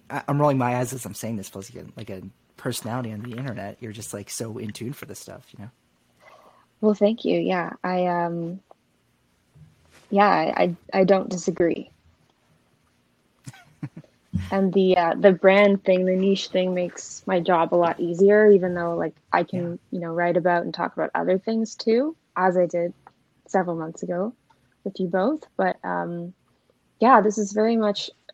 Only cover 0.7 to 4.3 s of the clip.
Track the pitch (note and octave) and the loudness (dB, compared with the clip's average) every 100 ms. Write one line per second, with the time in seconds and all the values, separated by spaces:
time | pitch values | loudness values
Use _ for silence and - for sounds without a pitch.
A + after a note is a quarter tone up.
0.7 | B2 B2+ C3 G#2 - A2+ A2+ G2 G2 F#2 | -2 -4 -6 -12 -10 -8 -8 -10 -14 -16
1.7 | F#2 E2+ - A2 F#2+ F#2 - _ - C3 | -18 -18 -16 -14 -14 -16 -20 _ -10 -8
2.7 | A#2+ A2 B2 A#2 G#2+ B2 A#2 C3+ G#2+ G2 | -6 -6 -6 -6 -10 -10 -10 -10 -10 -12
3.7 | - A#2+ G#2+ G2+ G#2 G2+ | -12 -14 -14 -12 -12 -12